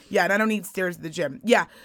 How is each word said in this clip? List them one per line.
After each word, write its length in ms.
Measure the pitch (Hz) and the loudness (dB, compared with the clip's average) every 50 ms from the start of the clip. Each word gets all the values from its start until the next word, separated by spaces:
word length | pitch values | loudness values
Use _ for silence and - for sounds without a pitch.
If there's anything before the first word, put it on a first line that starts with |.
| - - | -10 -2
Yeah, 140 | 196 202 180 | 0 2 2
and 80 | 175 | 2
I 60 | 196 208 | 2 2
don't 100 | 220 220 | 2 0
need 180 | 214 208 180 | 0 -2 -6
stairs 300 | - - 190 185 185 175 | -8 -4 -4 -2 -2 -4
at 80 | 160 151 | -6 -10
the 60 | 165 | -10
gym. 320 | 151 175 160 143 135 - - | -6 -4 -4 -4 -6 -4 2
Yeah. 220 | 214 233 208 170 - - - | 2 4 4 2 -2 -8 -20